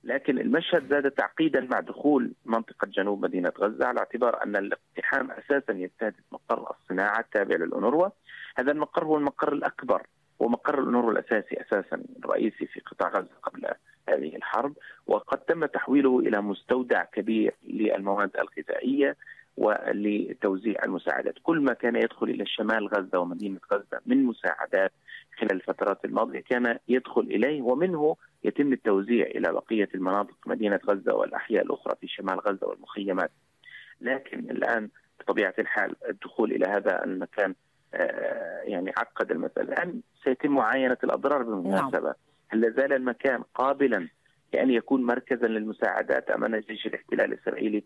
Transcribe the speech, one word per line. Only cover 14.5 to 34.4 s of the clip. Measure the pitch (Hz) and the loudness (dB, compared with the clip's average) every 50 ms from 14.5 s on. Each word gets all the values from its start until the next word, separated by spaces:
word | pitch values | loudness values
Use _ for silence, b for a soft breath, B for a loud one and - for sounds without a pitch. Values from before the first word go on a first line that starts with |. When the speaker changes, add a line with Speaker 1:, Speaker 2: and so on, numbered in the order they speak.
| - 107 123 143 147 B B B B B B | -2 -2 -2 -2 -6 B B B B B B
Speaker 1:
وقد | - - 104 - - - 135 | 0 0 0 0 -2 -6 -4
تم | - - 165 170 156 | 0 -2 -2 0 0
تحويله | 139 - - - - 127 143 139 131 127 123 | -2 -2 -4 0 4 4 6 6 6 6 4
إلى | 110 - 113 104 | 4 4 2 2
مستودع | 104 104 98 - _ - 123 127 127 120 123 98 87 | 0 -2 -4 -6 _ -2 0 0 2 0 0 0 0
كبير | - - 110 101 107 113 110 107 104 - _ | -2 -4 -4 -2 0 2 2 2 2 0 _
للمواد | _ - - - 110 104 - 95 98 98 98 101 101 98 - | _ -8 -2 0 0 2 2 0 0 0 0 0 0 -2 0
الغذائية | - - - - - - - - - - 123 139 139 139 139 143 B B B B B B B _ | -4 -4 -4 -6 -12 -6 -6 -6 -2 0 0 2 2 2 2 0 B B B B B B B _
ولتوزيع | - - 107 107 - - - 107 104 104 104 104 104 - - - _ - 104 95 95 104 113 98 - - | 2 2 2 2 2 0 -2 -2 0 0 0 0 0 -2 -4 -6 _ 0 0 0 0 0 -2 -2 0 -2
المساعدات. | - 92 87 - - - - - - - - | -2 -2 -2 -2 -2 -2 0 -2 -4 -4 -2
كل | _ - 170 160 | _ 0 2 4
ما | 143 131 | 4 2
كان | 117 - - 120 117 | 2 2 0 0 2
يدخل | 117 113 117 - - 113 113 | 2 0 0 0 -4 -4 -4
إلى | 127 - 101 | -2 -4 -4
شمال | - - - 107 107 110 110 101 98 | -6 -4 -2 0 0 0 0 0 0
غزة | 107 104 95 92 - 90 | -2 -2 -2 0 0 0
ومدينة | 87 87 90 87 104 101 95 - - _ | 0 0 -4 -6 -6 -6 -6 -8 -4 _
غزة | 101 101 98 _ - - _ | -2 -2 -2 _ -10 -8 _
من | - 123 139 135 | 2 4 4 4
مساعدات | 123 110 - - 90 80 - - - - 95 95 95 _ _ B B B B B B - - | 4 0 0 -2 -2 -2 -2 -4 0 2 2 2 2 _ _ B B B B B B -6 -4
خلال | 117 104 | 0 0
الفترات | 98 92 - - - - 98 101 98 - - | 0 -2 0 -4 -2 0 0 0 0 -2 -4
الماضية | 107 107 104 113 123 - 117 | -4 0 0 0 0 -2 -10
كان | 104 - 131 123 123 120 117 - _ - | -4 -2 0 2 2 2 0 -2 _ 0
يدخل | 123 127 - - - 120 | 0 0 0 0 0 0
إليه، | 101 - - 104 113 135 151 147 | 0 2 2 2 2 2 2 0
ومنه | 123 117 127 139 170 190 175 156 151 156 170 b b b b b - | 0 0 2 2 2 0 2 2 2 2 2 b b b b b -4
يتم | - - - 143 143 | -2 0 2 2 2
التوزيع | 127 - _ 113 101 98 98 107 120 113 87 | 2 2 _ 2 2 2 4 4 2 2 2
إلى | - - - 92 85 | 2 0 0 0 0
بقية | - - - - 113 110 98 - - | 0 -2 -2 -2 0 0 0 0 -2
المناطق، | 95 92 92 95 101 101 - - _ - | -2 0 0 0 0 0 -2 -8 _ -6
مدينة | - - 104 110 104 101 92 - - | -6 -4 -2 0 0 0 0 2 0
غزة | 101 98 - - 104 | 0 0 2 0 2
والأحياء | 107 - - - - - - - 92 - | 2 0 0 -2 -8 -4 0 0 0 2
الأخرى | - - - _ - - _ | 0 -4 -6 _ -6 -6 _
في | - - | -6 -12
شمال | - - - 95 95 90 | -10 -6 -4 -4 -4 -2
غزة | - 104 98 95 - | -2 -2 -2 -2 -4
والمخيمات. | - - - - - - 107 101 98 92 92 87 - _ _ _ _ _ _ B B B B B B B B | -6 -6 -8 -14 -12 -10 -6 -4 -2 -2 -2 -2 -4 _ _ _ _ _ _ B B B B B B B B
لكن | - 120 135 135 - - - | -4 -4 -4 -4 -6 -10 -10
الآن | 127 | -10